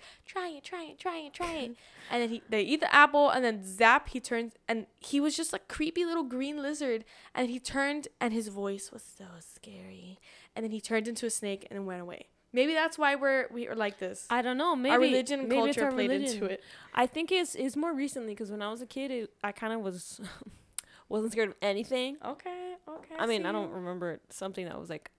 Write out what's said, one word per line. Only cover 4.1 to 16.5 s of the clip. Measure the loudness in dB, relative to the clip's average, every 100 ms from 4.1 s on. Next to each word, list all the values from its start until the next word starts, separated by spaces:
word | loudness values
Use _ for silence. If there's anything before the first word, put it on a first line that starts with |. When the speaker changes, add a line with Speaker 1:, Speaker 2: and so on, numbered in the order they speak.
| -8
Speaker 1:
turns | -2 -2 -4 -6 -4
and | -2 -4 _
he | -2 2
was | 2 0
just | -2
a | -4
creepy | -6 -2 0 0 0
little | 0
green | -2 -2 -2 -2
lizard | -4 -2 -2 -2 -4 -20 -10
and | -4 -2
he | -2
turned | -4 0 0 0 -6 -4
and | -2
his | 0 -2
voice | -4 -4 -4 -8
was | -14
so | -18 -18 -20 -18
scary. | -20 -20 -18 -16 -16 -16 -16 -18 -20 -20 -14 -8
And |
then | -6
he | -6
turned | 0 0 0
into | -2 -2
a |
snake | -2 -2 -4 -6
and | -8 -6
went | -6
away. | -8 -12 -16 _ _
Maybe | 2 4
that's | 4 2 4
why | 4 4
we're, | 4 2 0
we | -4 -6
are | -2
like | -2 -2
this. | -6 -6 -2
Speaker 2:
I | 0
don't | 2 2
know. | 2 2
Maybe | 6
Speaker 1:
Our | 6
religion | 8 6 2 0
and | 2
Speaker 2:
maybe | 4 4
it's | 4
Speaker 1:
culture | 2
Speaker 2:
our |
Speaker 1:
played | 2 2
Speaker 2:
religion. | 2 0 -2
Speaker 1:
into | -2